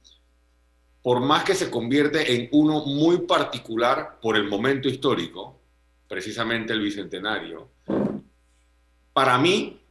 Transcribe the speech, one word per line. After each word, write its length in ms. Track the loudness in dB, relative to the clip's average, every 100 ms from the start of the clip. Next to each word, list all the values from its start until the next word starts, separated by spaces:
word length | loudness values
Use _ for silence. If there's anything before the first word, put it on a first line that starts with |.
| _ _ _ _ _ _ _ _ _ _
por 180 | 0 2
más 240 | 4 2 2
que 100 | 0
se 140 | 0
convierte 680 | -4 0 2 2 2 0 0
en 140 | 2
uno 340 | 4 4 2 -2
muy 340 | 2 4 4
particular 1000 | 2 0 0 -6 -6 0 2 0 -4 -6
por 140 | 0 0
el 80 |
momento 460 | 0 0 0 0 -2
histórico, 720 | -2 0 0 -4 -10 -16 -18 _ _ _ _ -12
precisamente 680 | -10 -8 -6 -2 -2 -2
el 80 | -2
Bicentenario, 880 | -2 -6 -10 -8 -6 -6 -8 -16 -18 _ -6 -2 -2 -4 -12 _ _ _ _ _ _ _ _
para 240 | 0 2 4
mí 440 | 4 2 -2 -12 _